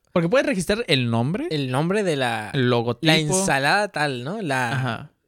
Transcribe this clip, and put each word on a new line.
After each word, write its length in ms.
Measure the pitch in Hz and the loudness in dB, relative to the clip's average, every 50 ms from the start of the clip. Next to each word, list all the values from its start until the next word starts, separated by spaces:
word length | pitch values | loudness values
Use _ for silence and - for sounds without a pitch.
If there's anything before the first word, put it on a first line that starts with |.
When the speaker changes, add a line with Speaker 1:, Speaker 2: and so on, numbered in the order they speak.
| _ _ - | _ _ 0
Speaker 1:
Porque 160 | 180 165 170 | 0 2 4
puedes 180 | 220 269 285 | 4 2 2
registrar 380 | 294 247 185 165 - 208 220 240 - | 2 0 0 0 0 -2 -2 0 0
el 220 | 147 131 123 117 | 0 2 2 2
nombre, 360 | 117 117 120 139 180 214 311 349 | 2 0 0 0 -2 -2 -4 -4
Speaker 2:
el 200 | 160 147 139 127 | -4 -4 -2 -2
nombre 320 | 127 135 160 170 190 220 202 | 0 0 0 0 0 0 0
de 140 | 180 151 | 0 0
la, 340 | 135 127 120 117 107 107 101 - | 0 0 0 -2 -2 -4 -4 0
Speaker 1:
el 160 | 139 123 123 | 0 2 2
logotipo. 360 | 120 120 113 120 120 - - | 2 2 0 0 -2 0 2
Speaker 2:
la 120 | 160 160 160 | 2 2 2
ensalada 720 | 156 151 185 190 196 185 143 135 135 147 180 202 208 202 | 2 2 0 0 0 0 0 2 2 2 2 2 2 -2
tal, 360 | - 151 151 143 131 120 120 | -2 -4 -4 -2 -4 -4 -6
¿no? 180 | 143 202 233 202 | -8 -8 -6 -4
La, 300 | 143 135 131 123 117 120 | -2 -2 0 0 -2 -2
Speaker 1:
Ajá. 400 | 127 127 123 110 - 147 143 _ _ _ | -2 -2 -2 -4 -6 -10 -14 _ _ _